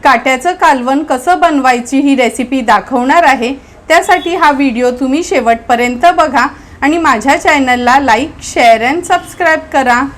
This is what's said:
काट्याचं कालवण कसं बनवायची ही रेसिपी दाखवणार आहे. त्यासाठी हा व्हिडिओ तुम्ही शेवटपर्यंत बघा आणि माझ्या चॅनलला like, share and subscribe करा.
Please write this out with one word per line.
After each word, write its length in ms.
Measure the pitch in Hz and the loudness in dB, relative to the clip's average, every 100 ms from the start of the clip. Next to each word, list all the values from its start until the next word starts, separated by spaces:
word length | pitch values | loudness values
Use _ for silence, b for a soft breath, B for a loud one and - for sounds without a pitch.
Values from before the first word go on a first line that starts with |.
काट्याचं 500 | 285 247 262 262 349 359 | 2 0 0 -2 -2 0
कालवण 420 | 339 277 240 269 | 0 0 0 -2
कसं 360 | 311 262 262 359 | -2 -4 0 2
बनवायची 600 | 339 294 254 247 240 269 | 2 2 0 0 0 0
ही 160 | 285 269 | 2 2
रेसिपी 440 | 240 226 247 269 | 0 -2 -6 -4
दाखवणार 640 | 226 208 185 254 247 320 | 0 0 0 -4 0 2
आहे. 300 | 330 262 233 269 B B - | 2 0 -2 -8 B B 0
त्यासाठी 460 | 320 349 359 294 | 0 2 -2 0
हा 160 | 349 320 | 0 0
व्हिडिओ 400 | 277 277 233 247 247 | 2 0 0 -2 -2
तुम्ही 240 | 269 277 | -2 -2
शेवटपर्यंत 840 | 349 339 226 233 - 240 240 247 339 330 | -2 -2 0 -2 0 -2 -2 2 2 2
बघा 300 | 311 247 247 B B B | 0 0 -2 B B B
आणि 180 | 277 330 | -2 0
माझ्या 420 | 320 240 247 311 | 0 0 0 0
चॅनलला 580 | 359 302 262 247 247 262 | 2 0 0 0 2 2
like, 380 | 277 220 311 - - | 2 0 -2 -8 -10
share 380 | - 240 226 233 | 0 4 4 2
and 200 | 320 349 | -4 -2
subscribe 560 | 359 349 - 339 311 311 | -4 -4 -4 -2 0 -2
करा. 300 | 302 254 240 277 | -2 0 0 -2